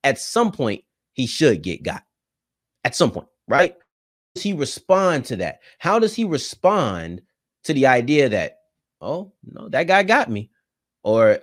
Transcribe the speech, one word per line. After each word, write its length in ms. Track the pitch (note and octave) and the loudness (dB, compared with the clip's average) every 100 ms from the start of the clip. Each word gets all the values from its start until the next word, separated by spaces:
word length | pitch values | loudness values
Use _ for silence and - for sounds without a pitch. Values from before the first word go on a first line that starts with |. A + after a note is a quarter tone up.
At 160 | B2 - | -2 -2
some 320 | - A#3 A#3 | -4 -2 -2
point, 320 | - A#2 G2+ _ _ _ | -2 -4 -4 _ _ _
he 120 | - A#2+ | -6 -6
should 380 | - D#3 F#2 | 0 2 2
get 180 | F2 E2 | -4 -8
got. 220 | - - _ _ _ _ _ _ _ _ | -8 -10 _ _ _ _ _ _ _ _
At 100 | B2 | -6
some 160 | - C#3+ | 0 0
point, 200 | F2+ - _ - | 0 -14 _ -2
right? 260 | B2+ F3+ | 2 2
How 600 | - _ _ _ _ _ - | 0 _ _ _ _ _ -10
does 80 | |
he 80 | G3+ | -6
respond 720 | F3 C3+ - - F#3+ F#3 D3+ - | -4 -6 -8 0 2 2 0 -4
to 120 | G2+ | -6
that? 240 | E2+ - _ _ | -6 -8 _ _
How 220 | E3+ A3 | 0 2
does 140 | A3 | 0
he 120 | A3 G#3+ | -2 -4
respond 960 | D3 - - F3+ G#3 B2+ F2+ E2 F2 _ _ _ _ | -4 -6 0 2 2 0 -4 -8 -12 _ _ _ _
to 100 | - | -4
the 120 | C#3+ C3 | 2 4
idea 420 | B2 A#2+ D3 C3 | 2 2 2 2
that, 360 | G#2 D#2+ - _ _ _ _ | 0 -4 -8 _ _ _ _
"Oh, 320 | F#2+ E3 G3 _ - | -10 -10 -10 _ -20
no, 240 | - A3 | -20 -6
that 180 | C3+ E3+ | -4 2
guy 160 | F#3+ | 2
got 260 | G3 B3 F3+ | 4 2 0
me," 200 | G#2 G#2+ _ _ _ _ _ | -6 -8 _ _ _ _ _
or, 360 | - A2+ A2 G#2 | 0 4 4 4